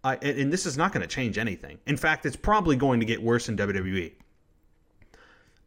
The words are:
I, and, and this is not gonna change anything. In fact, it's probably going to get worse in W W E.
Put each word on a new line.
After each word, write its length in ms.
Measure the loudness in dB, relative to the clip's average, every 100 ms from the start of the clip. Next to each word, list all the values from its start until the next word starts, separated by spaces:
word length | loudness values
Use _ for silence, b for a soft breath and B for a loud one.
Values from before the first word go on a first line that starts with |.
| -2
I, 100 | 0
and, 240 | -2 0
and 140 | 0
this 120 | 0 -2
is 120 | 0
not 140 | 0
gonna 140 | 0 -4
change 300 | -2 -2 -2
anything. 420 | -2 -4 -10 -10 -4
In 120 | 0
fact, 280 | 2 0 -2
it's 100 | -4
probably 400 | 2 2 4 2
going 240 | 4 4
to 40 | 2
get 160 | 0
worse 280 | 2 2 0
in 60 | -2
W 220 | 0 0
W 180 | -2 -2
E. 200 | -4 -12 -20 _ _ _ _ _ _ _ b b b b b b